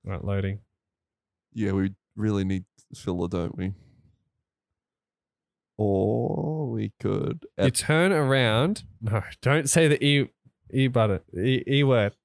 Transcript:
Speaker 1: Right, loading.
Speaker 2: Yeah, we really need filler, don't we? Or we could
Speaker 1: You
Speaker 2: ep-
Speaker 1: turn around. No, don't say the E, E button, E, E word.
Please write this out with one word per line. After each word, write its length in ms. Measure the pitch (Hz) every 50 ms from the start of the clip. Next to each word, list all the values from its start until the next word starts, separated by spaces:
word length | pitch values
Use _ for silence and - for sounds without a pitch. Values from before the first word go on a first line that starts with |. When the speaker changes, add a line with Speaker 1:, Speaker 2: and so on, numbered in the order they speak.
| _
Speaker 1:
Right, 200 | 98 98 85 -
loading. 360 | 101 98 98 95 98 101 101 _ _ _ _ _ _ _ _ _ _ _ _ _ _ _ _ _ _ _
Speaker 2:
Yeah, 180 | 113 107 98 95
we 200 | 98 95 98 98 _ _ _ _
really 280 | 104 107 107 104 101 95
need 220 | 95 95 92 92 _ _ _ _ _ -
filler, 320 | - - 101 90 87 87
don't 300 | 87 92 87 85 - -
we? 160 | - 92 95 98 - - _ _ _ _ _ _ _ _ _ _ _ _ _ _ _ _ _ _ _ _ _ _ _ _ _ _ _ _ _ _ _ _ _ _ _ _ _ _
Or 920 | - 107 101 98 95 98 104 113 117 120 - - - - 151 156 156 151 123
we 220 | 113 110 107 104 _ _
could 460 | - 101 101 101 135 - - 160 - - _
Speaker 1:
You 80 | - 98
Speaker 2:
ep- 80 | - -
Speaker 1:
turn 380 | - - - 151 160 175 190
around. 720 | 196 156 147 131 135 135 127 113 107 113 135 180 208 - - - - -
No, 220 | 113 107 107 107 - - - _
don't 280 | - 127 143 160 143 139
say 180 | - 170 165
the 160 | 151 143 - -
E, 260 | 143 143 143 131 - _ _ _ - _ _ _ -
E 160 | - 135 131
button, 340 | 131 127 120 110 107 98 87 - _ -
E, 260 | 85 98 127 131 123 -
E 160 | - 139 143 143
word. 320 | 135 127 117 104 101 - _